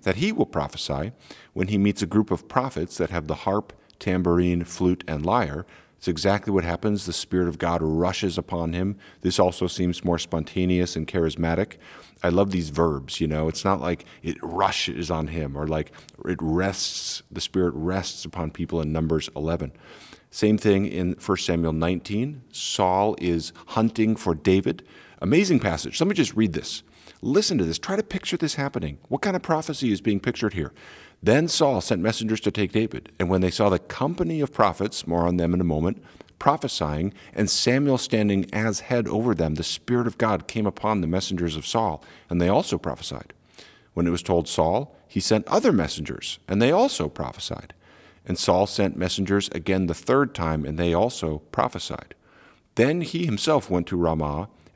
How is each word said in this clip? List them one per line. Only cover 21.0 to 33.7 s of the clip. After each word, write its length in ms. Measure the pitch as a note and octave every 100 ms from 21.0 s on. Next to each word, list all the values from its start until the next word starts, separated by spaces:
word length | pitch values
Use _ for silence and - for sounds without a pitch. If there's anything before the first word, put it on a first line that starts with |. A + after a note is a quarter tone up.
| F2 -
First 300 | - F#2 -
Samuel 280 | E2+ D#2+
nineteen. 680 | D#2 E2+ F2+ - G#2 C3+ C#3+ -
Saul 640 | - - - F#2 F#2+ G#2+ -
is 320 | - E2+ - - -
hunting 480 | A2+ A2+ A2+ A2 G#2+
for 200 | - D#2+
David. 500 | G2 F#2+ - E2+ - - - -
Amazing 380 | F#2+ D#3 G3 C#3
passage. 420 | G2+ D#2+ - -
Let 80 | F3
me 60 | F#3
just 200 | C3 G#2+
read 160 | G#2+
this. 320 | D#2+ - - - _ - -
Listen 360 | A#2+ E3+ G#3 D3+
to 60 |
this. 160 | E2 E2
Try 160 | - G3
to 80 |
picture 320 | - F#3 - F3
this 200 | D#3 -
happening. 420 | C#3 B2 D#2 C#2+ -
What 140 | C#3+
kind 160 | G3+ F#3
of 40 |
prophecy 520 | - D#3+ D#3+ C#3 A#2+
is 80 | G2
being 180 | A2+ G2+
pictured 340 | B2 - G#2+
here? 200 | F#2+ C#2+ - - - - -
Then 260 | F2+ C3+ E3+
Saul 320 | - D3+ G#2+
sent 220 | - G2
messengers 400 | G#2 - A2 A2
to 100 | G#2
take 220 | G#2+ F#2+
David. 400 | A2 A2 - - -
And 120 | F2+
when 100 | F#2
they 120 | F2+
saw 180 | -
the 100 | G#2